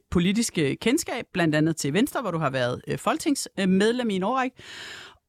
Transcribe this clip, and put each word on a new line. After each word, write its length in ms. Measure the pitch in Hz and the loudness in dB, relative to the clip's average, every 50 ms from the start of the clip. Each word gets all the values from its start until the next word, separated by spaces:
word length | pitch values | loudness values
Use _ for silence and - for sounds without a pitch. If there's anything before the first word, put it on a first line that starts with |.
| - _ | -6 _
politisk, 460 | - 185 170 190 202 226 233 - - 180 | 0 2 2 4 2 2 0 0 0 0
øh, 180 | 151 135 139 - | 0 0 0 0
kendskab, 440 | - 226 262 339 - - 320 240 - - - | 0 2 2 2 0 -2 -6 -8 -8 -6 -2
blandt 220 | 185 170 165 151 | 0 2 2 4
andet 200 | 151 156 160 160 | 4 2 2 2
til 180 | - - 143 143 | 0 -2 0 2
Venstre, 280 | 190 254 294 - 311 | 2 0 0 0 -4
hvor 100 | 254 196 | -4 -2
du 60 | 170 160 | -2 -2
har 120 | 160 135 | -2 0
været, 320 | 135 131 123 120 127 - - 151 | 0 0 0 0 -2 -4 -4 -6
øh, 100 | 143 - | -6 -2
folketingsmedlem 1120 | - 202 247 311 - 330 277 - - - - - 196 185 185 190 208 220 240 254 240 226 | -2 -2 -2 0 0 -2 -2 -2 -4 -6 -4 0 2 4 4 4 4 4 2 2 0 -2
i 60 | 196 | -2
en 80 | 185 175 | 0 0
årrække. 320 | 208 254 262 247 262 - - - - - - - - - - - - - _ _ | 0 0 0 -2 -4 -6 -10 -16 -18 -16 -16 -16 -16 -16 -16 -18 -20 -20 _ _